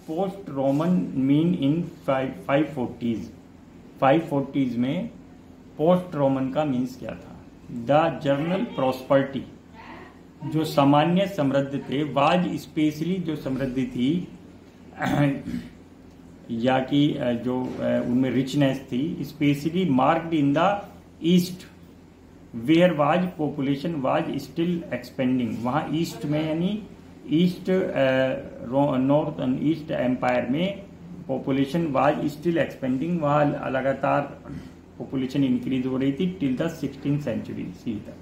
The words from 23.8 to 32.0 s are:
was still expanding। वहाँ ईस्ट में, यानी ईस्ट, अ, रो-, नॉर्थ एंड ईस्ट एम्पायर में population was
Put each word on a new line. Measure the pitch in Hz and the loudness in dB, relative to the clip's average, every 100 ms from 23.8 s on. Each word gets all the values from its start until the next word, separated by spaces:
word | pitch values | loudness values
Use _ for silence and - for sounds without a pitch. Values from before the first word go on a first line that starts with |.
| 170 160 | -2 -2
was | 131 147 | 0 0
still | - 139 - - 170 170 | -2 -6 -6 -2 -2 -2
expanding। | - 123 - - 127 127 117 104 | -4 -8 -8 -2 0 0 -2 -2
वहाँ | 120 143 170 | -2 -2 -2
ईस्ट | 151 170 - | -2 -2 -4
में, | 147 151 156 | -2 -2 0
यानी | 160 185 214 - - - - - | 0 -2 -2 -8 -18 -20 -18 -2
ईस्ट, | 151 175 - - | 2 2 0 -2
अ, | 185 - 139 135 131 131 135 - - | 0 0 0 2 4 2 -2 -8 -14
रो-, | 117 135 143 127 | -2 0 2 2
नॉर्थ | 131 147 156 151 | 2 2 2 -4
एंड | 127 131 | -2 0
ईस्ट | 143 160 - | 0 -2 -4
एम्पायर | 147 123 123 127 123 117 | -2 0 0 0 0 0
में | 143 185 196 - - - - - | -2 -2 -4 -14 -18 -18 -16 -6
population | 131 139 135 135 170 165 | -6 -2 0 0 0 0
was | 131 | 2